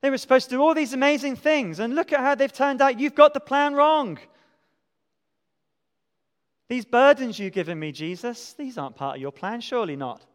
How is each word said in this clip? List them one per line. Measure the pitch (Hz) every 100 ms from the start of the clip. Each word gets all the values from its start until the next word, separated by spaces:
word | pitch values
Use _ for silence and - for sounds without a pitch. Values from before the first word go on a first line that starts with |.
They | 277
were | 269
supposed | - 262 247
to | 254
do |
all | 302
these | 320 277
amazing | 262 277 294 277 254
things, | 294 302 208 160
and | 233 285
look | 370
at | 285
how | 277 277
they've | 269
turned | - 277 262
out. | 269 233
You've | 285 -
got | 294
the | 294
plan | 294 277 294
wrong. | 285 302 311 247 151 - _ _ _ _ _ _ _ _ _ _ _ _ _ _ _ _ _ _ _ _ _ _ _ _
These | 247 214
burdens | 240 277 285 254 214
you've | 196
given | 190 165 165
me, | 156
Jesus, | 139 156 180 240 233 -
these | - 277 233
aren't | 139 113
part | 139 135
of |
your | 139
plan, | - 185 233
surely | 226 247 196 143
not. | 131 - _